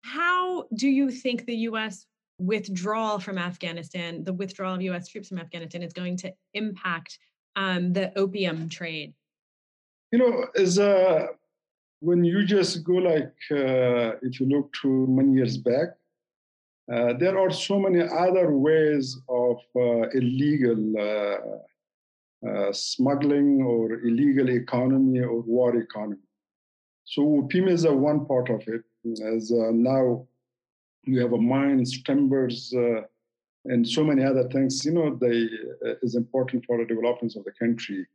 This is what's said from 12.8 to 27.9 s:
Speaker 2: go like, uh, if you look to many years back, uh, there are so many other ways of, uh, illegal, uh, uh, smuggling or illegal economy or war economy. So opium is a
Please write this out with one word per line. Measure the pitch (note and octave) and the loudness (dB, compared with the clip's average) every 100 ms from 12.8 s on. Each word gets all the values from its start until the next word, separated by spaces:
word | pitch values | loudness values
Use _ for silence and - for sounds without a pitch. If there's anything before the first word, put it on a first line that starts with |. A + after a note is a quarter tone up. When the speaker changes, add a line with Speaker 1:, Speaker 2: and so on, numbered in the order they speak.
Speaker 2:
go | D#3 | 0
like, | F3+ F3+ D#3 - _ - | 2 4 2 -2 _ -4
uh, | C#3+ C3 C3 B2+ A#2+ A2+ G#2+ | -2 2 2 2 2 0 -4
if | C3 B2+ | -8 -2
you | C3+ | 0
look | C#3+ C#3+ - | 0 0 -4
to | C3+ C3 C3 | 0 2 2
many | C3 C#3 | 4 4
years | C3 A#2+ C3 | 4 2 0
back, | B2 B2 E3+ - _ _ _ _ _ _ _ _ - | 0 0 -2 -6 _ _ _ _ _ _ _ _ -8
uh, | A#2+ A#2+ B2+ | -2 0 2
there | F3+ F#3+ | 0 2
are | F#3 | 0
so | - - G3+ | -2 -2 0
many | G3 F3 | 2 2
other | E3+ D#3+ F#3 F#3 E3 C#3 | 0 0 2 2 2 2
ways | D3 D#3+ D3+ D3 B2+ C3 C3 | 4 4 4 2 -2 -10 -4
of, | B2 B2 A#2+ _ | 0 0 0 _
uh, | B2+ A#2+ A#2 A2+ | 0 2 2 0
illegal, | C3 B2+ C3 D3 D3+ B2 A2 G#2+ G#2+ | 0 0 0 0 2 2 2 0 -2
uh, | G#2 G#2+ G2+ G2+ A2 G#2+ G#2 _ _ _ _ _ _ _ A2+ | -2 -2 -2 -4 -8 -14 -16 _ _ _ _ _ _ _ -6
uh, | G#2 G2 | -2 -4
smuggling | G2+ - - C3 C#3+ C#3+ C#3+ C#3+ C#3 | -4 -8 -2 0 2 2 2 4 2
or | C3 A#2 A2 | 2 0 0
illegal | A2+ A#2+ A#2 D3 C3+ B2+ | -2 0 2 4 4 2
economy | B2 C3 B2 B2+ C3+ C3 B2+ | 0 0 0 2 4 4 2
or | A#2+ A#2 | 0 -2
war | A#2 A#2+ B2 A#2 | 0 2 4 2
economy. | A2+ G#2+ G#2+ G2 _ _ _ _ _ _ _ _ | -2 -8 -8 -10 _ _ _ _ _ _ _ _
So | - - D3 D3 | -10 0 2 2
opium | C3+ F3+ F#3 | 2 0 2
is | E3 | 2
a | D#3+ | 4